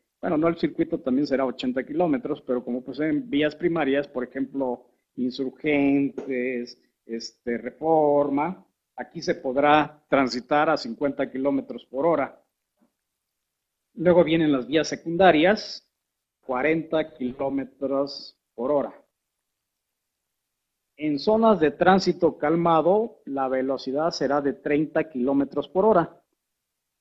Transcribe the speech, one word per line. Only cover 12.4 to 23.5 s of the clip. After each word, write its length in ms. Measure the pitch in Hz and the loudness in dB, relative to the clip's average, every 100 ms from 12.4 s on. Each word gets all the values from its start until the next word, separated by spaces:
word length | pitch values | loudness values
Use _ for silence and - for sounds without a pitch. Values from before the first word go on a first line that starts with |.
| _ _ _ _ _ _ _ _ _ _ _ _ _ _ _ | _ _ _ _ _ _ _ _ _ _ _ _ _ _ _
Luego 300 | 247 170 175 | 0 4 6
vienen 280 | 156 165 156 | 4 4 2
las 160 | 135 120 | 0 0
vías 200 | 156 147 | -2 0
secundarias, 1000 | 143 165 170 185 156 175 208 - - _ _ _ _ _ _ | -4 -6 4 6 6 4 2 -4 -16 _ _ _ _ _ _
cuarenta 720 | - 127 143 165 160 160 156 | -6 -2 0 -2 -2 -4 -4
kilómetros 1200 | - 123 123 139 135 131 _ 135 139 143 - - _ _ | -8 -8 -6 -4 -4 -6 _ -4 -2 -4 -8 -18 _ _
por 180 | - 127 | -8 -2
hora. 300 | 143 - - _ _ _ _ _ _ _ _ _ _ _ _ _ _ _ _ _ _ _ _ | -2 -2 -10 _ _ _ _ _ _ _ _ _ _ _ _ _ _ _ _ _ _ _ _
En 220 | 151 143 | -4 -2
zonas 400 | 202 220 226 190 | 2 4 4 4
de 120 | 151 | 2
tránsito 640 | - 180 190 185 - 165 - | 4 4 4 2 2 0 0
calmado, 840 | 147 170 170 160 156 208 226 - - | 0 2 4 4 4 2 0 -8 -8
la 240 | 139 | -4
velocidad 600 | 131 | -2